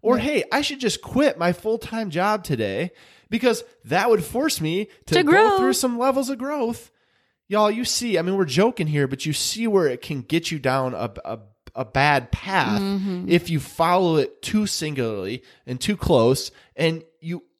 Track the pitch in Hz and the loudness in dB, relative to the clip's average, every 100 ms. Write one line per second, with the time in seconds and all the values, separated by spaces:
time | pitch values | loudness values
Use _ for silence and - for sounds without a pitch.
0 | 220 247 247 294 - 247 294 277 240 - | 2 2 2 -2 0 -2 -2 -2 -4 -4
1 | - - 294 - 170 175 220 226 - 226 | -4 0 2 2 -2 -2 -2 -4 -4 -8
2 | 214 160 196 214 - 127 104 98 180 _ | -6 -2 0 -2 -2 -2 -2 -4 -6 _
3 | - _ _ 226 247 226 - _ 113 156 | -20 _ _ -2 0 0 -6 _ -2 0
4 | 226 214 170 233 302 - 156 175 214 _ | 4 2 2 -2 -2 0 -2 -2 -6 _
5 | - - 302 359 453 392 370 - 254 240 | -2 0 4 6 6 4 2 2 -2 0
6 | 262 269 254 269 262 294 233 233 - _ | 0 0 -2 -6 -6 -4 -4 -4 -12 _
7 | _ _ _ _ _ 202 214 220 247 - | _ _ _ _ _ 2 2 2 -2 -2
8 | 240 180 175 196 175 127 220 240 156 147 | 0 0 2 0 0 4 2 2 0 2
9 | 135 135 156 147 - 214 233 196 156 123 | 0 -2 -4 -2 -4 -2 2 4 4 0
10 | - 147 117 160 165 156 131 135 131 101 | -6 -8 -2 -2 -2 -4 0 0 -2 -4
11 | 113 104 - 110 101 _ - - 123 135 | -6 -8 -12 -12 -14 _ -16 -10 -4 0
12 | 143 143 120 - 190 190 143 208 196 196 | 2 2 0 -8 -2 0 0 0 0 -2
13 | 196 180 180 175 - 160 131 - 165 180 | -2 -4 2 0 2 -4 -4 -2 2 2
14 | 180 160 131 - - 214 208 - 156 139 | 4 2 0 -4 -2 -2 0 -4 -6 -4
15 | 117 107 92 127 _ _ - 127 - - | -4 -4 -6 -8 _ _ -12 -8 -4 -2
16 | - 143 113 135 - _ _ - 165 165 | 4 6 6 4 -2 _ _ -2 -2 -2
17 | 160 _ 160 170 _ | -10 _ -10 -10 _